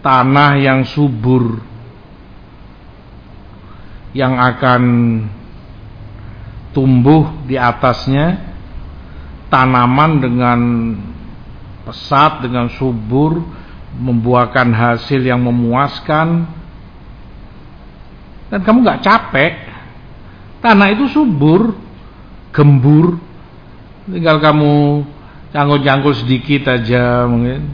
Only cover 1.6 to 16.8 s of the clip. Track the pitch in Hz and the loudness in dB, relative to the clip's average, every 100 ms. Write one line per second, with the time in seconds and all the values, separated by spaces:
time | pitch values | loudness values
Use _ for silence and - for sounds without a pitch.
1.6 | - - - - - - - - - - | -10 -20 -20 -20 -20 -20 -20 -20 -20 -20
2.6 | - - - - - - - - - - | -20 -20 -20 -20 -20 -20 -20 -20 -20 -20
3.6 | - - - - - 131 131 127 127 123 | -20 -20 -20 -18 -12 -2 0 2 0 2
4.6 | 131 123 123 120 117 113 107 101 - - | 2 2 4 2 2 0 -4 -12 -18 -20
5.6 | - - - - - - - - - - | -20 -20 -20 -18 -18 -18 -18 -18 -18 -18
6.6 | - - 131 127 120 156 143 - 131 131 | -6 0 4 4 6 4 4 -4 -6 -2
7.6 | 123 117 131 120 - 135 165 190 - - | 0 0 0 0 -2 0 0 -2 -8 -14
8.6 | - - - - - - - - - 135 | -16 -16 -16 -18 -18 -18 -18 -18 -2 2
9.6 | 131 127 123 131 156 151 127 120 123 120 | 2 2 2 2 2 2 0 0 2 2
10.6 | 120 117 113 104 98 - - - - - | 0 0 -2 -6 -10 -14 -16 -18 -18 -18
11.6 | - - - - - 139 151 151 123 123 | -18 -18 -16 -16 -2 2 2 2 -6 -4
12.6 | 120 - 131 117 107 127 151 170 170 - | -4 -2 -4 -4 -2 0 2 0 -6 -14
13.6 | - - - 123 127 120 113 123 117 131 | -18 -20 -16 -8 -2 0 2 2 2 0
14.6 | 120 113 120 117 - 139 127 123 120 120 | 2 2 2 0 -2 -2 0 0 0 0
15.6 | 117 123 139 - - 156 160 170 165 - | 0 0 -2 -4 -4 -2 0 -2 -4 -10
16.6 | - - | -18 -20